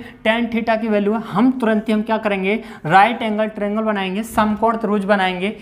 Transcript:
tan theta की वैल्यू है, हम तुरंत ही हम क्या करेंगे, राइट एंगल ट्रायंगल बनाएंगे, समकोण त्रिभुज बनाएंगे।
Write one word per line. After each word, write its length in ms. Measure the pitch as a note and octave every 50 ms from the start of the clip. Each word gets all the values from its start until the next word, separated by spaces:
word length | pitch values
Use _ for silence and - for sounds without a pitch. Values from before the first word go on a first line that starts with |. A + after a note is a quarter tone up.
| - - - - -
tan 180 | A3 A3 A#3 A#3+ A3
theta 260 | A3+ A3+ A3 A3 A3+ G#3+
की 80 | A3+ A3+
वैल्यू 240 | G#3 G#3 G3+ G3+
है, 80 | A3 A3+
हम 280 | A3 - D3+ F#3+ A#3+ C4 B3+ C4
तुरंत 280 | A3+ G#3+ A3 G#3+ A3 -
ही 40 |
हम 100 | G#3+ G#3+
क्या 160 | G#3+ A3 A3 G#3+
करेंगे, 360 | A3 G#3 G3+ F#3+ F#3 F#3+ G#3+ A#3 - - - - -
राइट 380 | D#3 E3+ F#3+ G#3 A3+ A#3+ A#3
एंगल 240 | A#3+ A3 G#3 G#3 G#3+ G#3+
ट्रायंगल 340 | G#3+ - G#3 G3+ G#3 A3
बनाएंगे, 400 | A3 A3 G#3 G3+ F#3+ F#3 F#3 G#3 A#3
समकोण 520 | A3+ - - G#3+ G#3+ G#3+ G3+ A3 A3+ A3+
त्रिभुज 280 | A3 A3 G3 G#3 G#3+ F#3+
बनाएंगे। 480 | F#3+ G#3 G3 F#3 F#3 F#3 F3+ F#3 G#3 G#3+ -